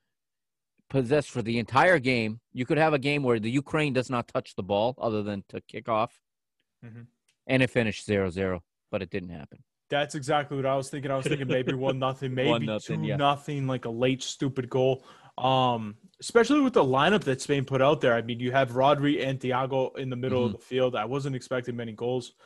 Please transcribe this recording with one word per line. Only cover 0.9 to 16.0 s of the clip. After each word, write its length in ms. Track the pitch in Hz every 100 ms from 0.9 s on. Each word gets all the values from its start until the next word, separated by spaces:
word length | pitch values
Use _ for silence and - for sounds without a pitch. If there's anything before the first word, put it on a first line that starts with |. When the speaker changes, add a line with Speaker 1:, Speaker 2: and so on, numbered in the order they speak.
Speaker 1:
possess 360 | 135 120 147 -
for 160 | 123
the 160 | 107 117
entire 380 | 110 139 180 170
game. 400 | 123 123 110 113 _
You 140 | 123 123
could 120 | 151
have 140 | 160
a 40 | 147
game 240 | 139 147
where 160 | 127 117
the 100 | 110
Ukraine 420 | 135 - 156 151
does 180 | 127 123
not 160 | 123 -
touch 260 | 131 - -
the 60 |
ball 300 | 95 101 117 131
other 240 | 113 107
than 220 | 104 101 -
to 100 | 107
kick 260 | - - 120
off. 320 | 110 117 _ _ _ _ _ _ _
Speaker 2:
Mm-hmm. 180 | 120 113 117 _ _ _ -
Speaker 1:
And 160 | 131
it 80 | 127
finished 340 | 127 110 - -
zero 240 | 101 95
zero, 320 | 87 95 90 - _ _
but 120 | 104
it 80 | 92
didn't 200 | 101 90
happen. 320 | 82 71 - _ _ -
Speaker 2:
That's 240 | 143 147
exactly 420 | 156 131 151 143 139
what 100 | 135
I 80 | 139
was 120 | 135
thinking. 200 | 147 135
I 60 | 135
was 100 | 139
thinking 200 | 147 131
maybe 280 | 127 131
Speaker 1:
<laughs> 140 | 131 135
Speaker 2:
one 100 | 135
nothing, 360 | 131 135 131
maybe 160 | 127 135
Speaker 1:
One 140 | 117 110
nothing, 380 | 107 - 107
yeah. 100 | 107
Speaker 2:
two 40 | -
nothing, 480 | 143 143 - 143 135
like 180 | 127
a 60 | 117
late 320 | 113 127 131
stupid 460 | - - 139 135 120
goal. 340 | 131 131 131 - - - -
Um, 600 | 127 131 127 117 110 107